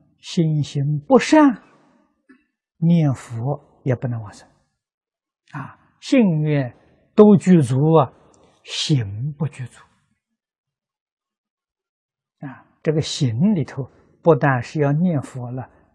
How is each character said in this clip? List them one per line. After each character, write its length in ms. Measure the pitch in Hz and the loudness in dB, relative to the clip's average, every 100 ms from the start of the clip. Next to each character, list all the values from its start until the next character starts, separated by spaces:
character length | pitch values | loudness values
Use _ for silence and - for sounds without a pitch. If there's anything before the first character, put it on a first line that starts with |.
| _ _ | _ _
心 440 | - - 160 151 | -8 -4 -2 -2
行 360 | 139 143 139 151 - | -4 -4 -4 -4 2
不 120 | 262 | 2
善， 440 | - 311 285 208 - _ _ _ _ _ _ _ _ _ _ _ | 4 4 4 2 -10 _ _ _ _ _ _ _ _ _ _ _
念 340 | 165 170 151 | 0 2 0
佛 640 | 123 - 117 123 147 _ _ | -4 -10 -8 -8 -8 _ _
也 100 | 139 | -6
不 140 | 120 123 | -4 -6
能 120 | 117 | -8
往 120 | 104 | -12
生。 160 | - - _ _ _ _ _ _ _ _ _ _ | -20 -20 _ _ _ _ _ _ _ _ _ _
啊， 260 | 151 - - _ _ | -16 -16 -20 _ _
信 400 | - 269 208 156 | 0 2 2 0
愿 340 | 151 147 123 - _ _ _ | -2 -2 -4 -10 _ _ _
都 220 | - 214 196 | 4 6 6
具 240 | - 175 | 6 4
足 300 | 120 131 151 | 4 0 2
啊， 180 | 160 131 - _ _ _ _ | 2 2 -6 _ _ _ _
行 680 | - - - 143 101 101 139 | -14 -10 -2 -2 -2 -8 -10
不 120 | 147 147 | -8 -10
具 200 | - 123 | -10 -18
足。 140 | - _ _ _ _ _ _ _ _ _ _ _ _ _ _ _ _ _ _ _ _ _ _ _ _ _ _ | -20 _ _ _ _ _ _ _ _ _ _ _ _ _ _ _ _ _ _ _ _ _ _ _ _ _ _
啊， 260 | 139 120 _ _ | -18 -18 _ _
这 80 | 160 | -4
个 100 | 156 | -4
行 520 | - - 131 113 196 | -6 -4 -4 0 -2
里 100 | 190 | -2
头 240 | 123 - 127 _ _ _ | -6 -10 -16 _ _ _
不 120 | 170 | 0
但 260 | 147 147 127 | 2 0 -2
是 180 | 117 156 | -4 -4
要 120 | 139 | -2
念 280 | 147 180 151 | 0 -2 -2
佛 300 | - 131 120 | -6 -12 -12
了， 180 | 131 123 _ _ | -12 -14 _ _